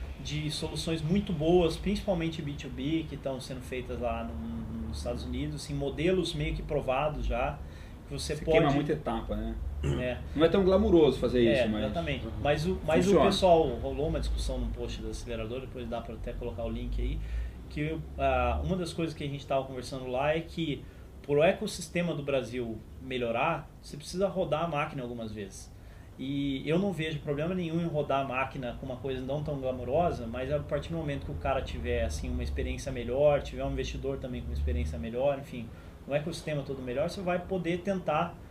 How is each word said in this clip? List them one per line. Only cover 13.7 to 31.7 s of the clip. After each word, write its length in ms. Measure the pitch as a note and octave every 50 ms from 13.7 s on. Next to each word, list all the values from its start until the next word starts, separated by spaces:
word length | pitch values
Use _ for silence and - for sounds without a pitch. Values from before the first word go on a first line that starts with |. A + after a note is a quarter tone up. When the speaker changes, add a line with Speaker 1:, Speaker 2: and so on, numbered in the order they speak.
| A#2
Speaker 1:
rolou 320 | A2+ - C#3 C3+ C3 D3 E3
uma 120 | D#3+ C#3
discussão 380 | A#2 - - - - - C3 B2
no 80 | A#2+
post 340 | A2+ - - A#2+ A2+ A2 G2+
da 80 | A2 A2
Aceleradora, 540 | G#2+ - - A#2+ A#2 A2 A2 A2 A#2+ C3+ -
depois 260 | B2 - C3 A#2+ A2+
dá 140 | A#2 A#2 A#2
pra 120 | - A2+
até 180 | A2 - - A#2
colocar 300 | - B2 A#2 A2+ A#2+ A#2
o 40 | A#2
link 320 | A2+ A#2 B2 A#2+ - -
aí, 180 | B2 B2+ - - - - - - - - - - - -
que, 260 | - D3+ D3+ D#3 D#3+ D#3 D#3 - - -
ah, 420 | C#3 C3+ C3 B2+ B2 A#2+ A#2 A#2 A#2+
uma 140 | D3+ F#3
das 160 | F#3 F3 D3+ -
coisas 220 | - E3 D#3+ -
que 100 | - D3+
a 20 |
gente 200 | C#3 C#3 C#3+ -
tava 180 | - C#3+ C3+ C3
conversando 420 | C3+ C3+ B2+ B2 - C#3 C3 B2+ B2+
lá 260 | B2 B2+ C#3 D3+ D#3
é 40 | E3
que 440 | E3 - - F3 E3 D3 C3+ - - - - - - - - - -
pro 200 | - C#3+ C#3+ D#3
ecossistema 680 | F#3 G3+ - A3 F#3 - - - - - E3+ F3 E3+ D#3
do 80 | D3 C#3
Brasil 540 | C#3 C#3 C3 A#2+ A2 A#2+ B2+ A#2+ A2+ A2 G#2+ - - - -
melhorar, 680 | C3+ B2+ B2+ B2+ A#2+ A#2 A2+ A#2+ C#3 E3 E3 D3 - - - -
você 160 | - - -
precisa 320 | D3 - - F3+ F3+ G3 F#3
rodar 360 | D#3+ F#3+ F3+ C#3+ D3 D3+ E3+
a 40 | E3+
máquina 340 | D3+ C#3+ D3+ D3+ D3 C#3 B2
algumas 300 | A#2+ A#2+ A#2 A2+ A2 G#2
vezes. 400 | G#2+ G2+ F#2+ - - - - - - - - - - - - - -
E 500 | C3 C3+ C#3 C#3 C#3 C#3 C3+ C3 C3+ C#3
eu 100 | D#3 F3+
não 140 | G3+ G3+ F3+
vejo 280 | D3 D#3+ D#3 D3+ C#3+
problema 340 | - D3 C#3+ C#3+ D#3 E3+ F#3+
nenhum 260 | F#3 F3 D#3+ D#3+ E3+
em 60 | F3
rodar 360 | E3+ D3 D3+ C#3+ C3+ C3+ C#3 C#3
a 60 | C3
máquina 480 | B2 C3 C3 - - C#3+ B2+ A#2 A2+ -
com 60 | -
uma 120 | C3+ B2+
coisa 260 | A#2 - C3+ C3 B2+ C3
não 200 | B2+ C#3 D3+ D3+
tão 160 | D#3 D3 C#3
glamurosa, 680 | C3 C3 B2+ B2 A#2+ A#2+ C3 D#3+ F3+ E3+ D3 B2 A#2+
mas 260 | A2+ A#2 B2 C3 C3 D3+
a 60 | D3
partir 320 | C#3+ - D3+ C#3+ - -
do 60 | E3 E3
momento 260 | D#3 D3 C#3+ C#3 -
que 60 | -
o 60 | C#3+
cara 260 | - - C3+ C3+ C3+ B2
tiver, 420 | -